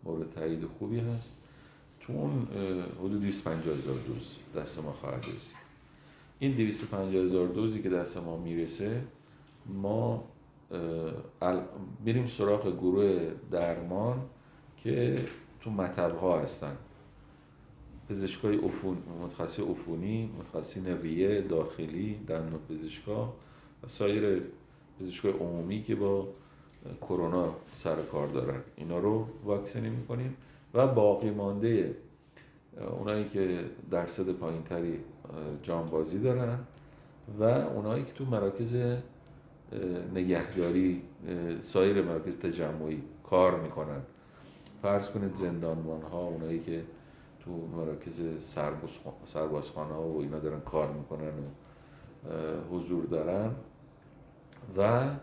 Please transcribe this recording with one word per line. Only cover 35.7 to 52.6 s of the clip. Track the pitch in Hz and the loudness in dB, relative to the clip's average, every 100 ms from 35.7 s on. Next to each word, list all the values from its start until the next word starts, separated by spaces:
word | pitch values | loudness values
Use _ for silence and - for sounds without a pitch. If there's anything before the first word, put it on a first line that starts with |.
| 85 80 78 80 98 | -2 2 0 2 2
دارن | 127 123 120 123 - - - - - - - 104 | 2 2 2 -2 -6 -16 -20 -20 -20 -20 -12 4
و | |
اونایی | 110 131 151 120 104 123 | 6 6 2 0 0 0
که | 135 | -2
تو | - | -6
مراکز، | 131 110 98 107 117 | 0 2 2 0 0
اه، | 123 120 123 - - - - - - - 110 92 90 90 | 2 2 0 -4 -18 -20 -20 -20 -20 -10 -4 -2 -2 -2
نگهداری، | 92 90 85 82 92 87 90 92 87 - - 82 | 0 4 4 2 2 4 6 4 2 -4 -12 -6
اه، | 87 85 85 | -2 -2 -4
سایر | - 98 95 98 | 2 6 6 6
مراکز | 85 82 90 85 | 4 0 -2 -2
تجمعی | 90 82 78 80 78 78 - - | -2 0 -2 -2 -4 -4 -6 -14
کار | - 92 92 85 | 4 8 8 6
می‌کنن. | 78 - 76 71 67 - - - - - - - | -2 -4 -4 -6 -8 -16 -20 -20 -20 -20 -20 -2
فرض | 101 101 101 | 2 2 2
کنید | 104 98 | -2 -2
زندانبان‌ها، | 92 92 85 82 80 80 80 78 87 87 | 0 -2 0 0 -2 -2 -6 -4 -4 -2
اونایی | 82 80 82 | -4 -2 -4
که | 82 82 82 - - - - - | -2 -4 -6 -14 -20 -20 -20 -16
تو | 87 | -10
مراکز | 85 82 85 80 73 87 82 82 78 | -8 -6 -4 -4 -4 -8 -6 -4 -4
سرباز-، | - - 73 76 78 - - - | -6 -2 -2 -2 -8 -12 -14 -14
سربازخانه‌ها | - 76 78 73 - 76 78 78 | -8 -4 -2 -2 -4 -8 -6 -4
و | 80 78 | -2 -2
اینا | 71 78 | -2 -2
دارن | 76 76 | -4 -4
کار | - 80 73 | -2 0 0
می‌کنن | 73 69 78 78 | -2 -8 -6 -6
و، | 76 71 - - - - - - - - | -6 -8 -12 -20 -20 -20 -20 -20 -16 -8
اه، | 80 78 80 | -4 -2 -4